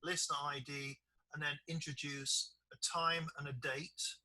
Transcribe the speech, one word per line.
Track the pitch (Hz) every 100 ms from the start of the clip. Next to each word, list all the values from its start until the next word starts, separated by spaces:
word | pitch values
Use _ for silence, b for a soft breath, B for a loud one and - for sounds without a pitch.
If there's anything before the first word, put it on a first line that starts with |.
listener | - 175 - 147
I | 143 143 131
D, | 143 139 139 _ _ _
and | 147
then | 151 143 -
introduce | 165 156 143 143 139 135 - - - _
a | -
time | - 170 165 165 160 -
and | 143
a |
date. | 131 139 131 170 - - -